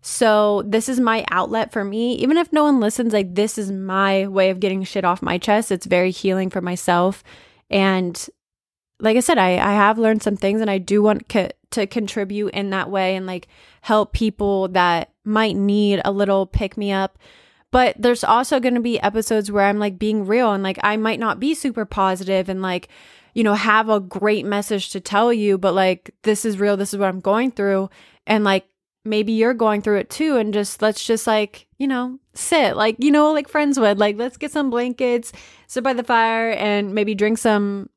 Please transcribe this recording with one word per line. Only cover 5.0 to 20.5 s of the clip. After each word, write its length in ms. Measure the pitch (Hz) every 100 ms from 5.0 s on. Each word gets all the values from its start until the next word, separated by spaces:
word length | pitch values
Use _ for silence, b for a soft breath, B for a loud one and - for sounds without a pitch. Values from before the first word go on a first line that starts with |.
off 180 | 185 180
my 160 | - 180
chest. 360 | - 208 226
It's 120 | 185 190
very 260 | 180 185
healing 380 | 180 190 185 190
for 120 | 190
myself. 600 | 180 180 - 175 185 196 B B B B _
And 480 | 196 196 190 180 170 - _ _ _ _ _ _ _
like 160 | 220 226
I 20 |
said, 180 | 247 294
I, 140 | 185
I 220 | 180 202
have 260 | 208 202 220
learned 240 | 220 220
some 140 | 214 202
things 240 | 196 214
and 80 | 214
I 80 | 190
do 260 | 180 208
want 240 | 208 214 -
co-, 220 | 220 - - _
to 140 | - 202
contribute 680 | 240 202 - 196 208 208
in 160 | - 196
that 200 | 190 175
way 280 | 196 185 190
and, 100 | 185
like, 220 | 180 - b b b
help 320 | - 214 202
people 560 | - 220 - 202 196 190
that 420 | 185 180 170 - _ 214
might 320 | 214 220 190
need 440 | 202 208 208 196 -
a 80 |
little 320 | 202 202 196 190
pick 320 | - 196 -
me 160 | 202
up. 260 | 196 190 _ b b b b b
But 260 | 254 247 -
there's 240 | 240 240
also 380 | - 226 262 277
gonna 180 | 247 247
be 220 | 233 226
episodes 500 | 202 214 214 220 202
where 140 | 202 196
I'm, 140 | 208
like, 200 | 208 185
being 260 | 214 214 190
real 280 | 226 240